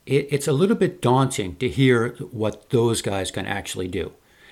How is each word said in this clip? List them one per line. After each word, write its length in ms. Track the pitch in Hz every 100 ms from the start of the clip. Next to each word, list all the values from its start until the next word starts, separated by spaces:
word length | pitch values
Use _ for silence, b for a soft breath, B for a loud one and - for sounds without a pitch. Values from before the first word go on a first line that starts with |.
| -
it, 220 | 139 147
it's 180 | 143 156
a 40 |
little 240 | 139 196 233
bit 240 | 185 -
daunting 540 | 120 127 131 - 95 82
to 120 | 127
hear 420 | - 131 120 117 - -
what 400 | 110 107 - -
those 320 | 120 117 110
guys 280 | 113 98 92
can 160 | - 101
actually 420 | 98 92 101 92
do. 240 | 92 85 - b b b